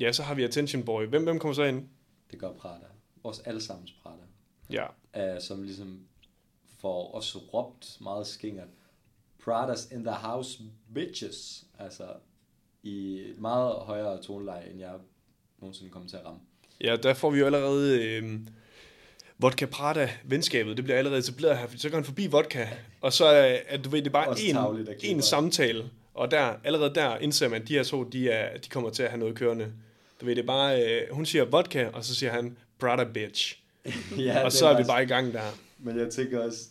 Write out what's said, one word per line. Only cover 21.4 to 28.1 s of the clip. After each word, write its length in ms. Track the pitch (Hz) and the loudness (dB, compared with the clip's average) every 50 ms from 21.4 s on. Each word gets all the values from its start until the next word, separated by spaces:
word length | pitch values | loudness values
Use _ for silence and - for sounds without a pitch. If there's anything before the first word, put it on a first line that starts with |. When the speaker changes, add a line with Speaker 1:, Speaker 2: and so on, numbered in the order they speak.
| 156 160 143 123 | 4 4 4 2
Speaker 1:
her, 80 | 123 | 0
fordi 120 | 120 127 120 | -8 -8 -6
så 100 | 143 151 | -6 -2
går 60 | 156 | -2
han 80 | 160 143 | -2 -2
forbi 220 | 135 135 196 202 | -2 -4 -4 -2
Vodka, 420 | 170 143 147 156 156 - 131 113 107 113 - - - - - | 4 4 4 4 4 0 -4 -4 -6 -6 -12 -16 -18 -12 -2
og 120 | - 135 - | -2 2 4
så 120 | - 175 | 8 10
er, 340 | 156 147 143 135 131 127 123 - - | 10 10 10 10 8 6 4 0 -4
at 160 | 139 139 131 | -6 -6 -4
du 40 | 135 | -2
ved, 80 | 147 151 | 0 0
det 80 | 143 | 0
er 40 | 143 143 | 2 2
bare 160 | 143 160 143 | 2 2 2
Speaker 2:
Også 160 | 120 110 214 | 0 0 0
Speaker 1:
en, 80 | 196 147 | 0 2
Speaker 2:
tarveligt 340 | 127 127 - 110 110 107 107 | 2 2 0 0 -2 -6 -8
at 80 | 101 - | -10 -6
klippe 140 | - 208 185 | -4 -2 0
Speaker 1:
en 60 | 151 | 2
Speaker 2:
os. 60 | 131 | 2
Speaker 1:
samtale, 640 | - - 147 151 175 165 - 143 117 110 110 113 127 - - _ _ - | 4 4 4 2 2 2 2 2 2 0 -2 -6 -10 -14 -18 _ _ -6
og 160 | - 123 123 | -4 -2 2
der, 240 | 156 151 139 120 110 110 113 | 2 2 2 2 -2 -4 -4
allerede 300 | 143 156 156 151 143 143 | -2 0 2 2 2 2
der 240 | 165 151 127 113 113 | 2 0 0 0 -2
indser 300 | 151 147 143 - 147 123 | -2 0 2 2 2 2
man, 140 | 113 113 113 | 0 -2 -4
at 60 | 113 | 0
de 60 | 147 | 0
her 100 | 143 127 | 0 0
to, 200 | 127 - 131 123 | 0 -2 -4 -4
de 260 | 113 | -4